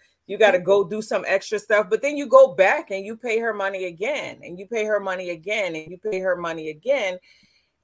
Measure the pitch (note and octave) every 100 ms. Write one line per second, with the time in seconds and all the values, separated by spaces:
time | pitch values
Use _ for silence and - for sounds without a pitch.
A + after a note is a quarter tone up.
0 | _ _ - G3 G#3 F3+ F3+ G3+ E3+ G#3+
1 | G#3+ G#3 - F#3+ - G#3 - G#3 F#3+ A3
2 | C#4+ D4 B3+ C4 C4 E3+ F#3+ D4 D#4+ G3
3 | G3 A3+ B3 A3 A#3 G#3 G3 F#3+ F#3 E3
4 | A#3 C#4 C#3 A#2 - F3 G3 A3+ G#3+ G#3
5 | G3 F#3 F3+ E3+ F3+ A3 F3+ D#3+ D#3 F3+
6 | G#3+ F#3+ F#3 F3 E3+ E3 D#3 D3+ A#3+ C#4
7 | G3 F3+ _ _ _ _ _ _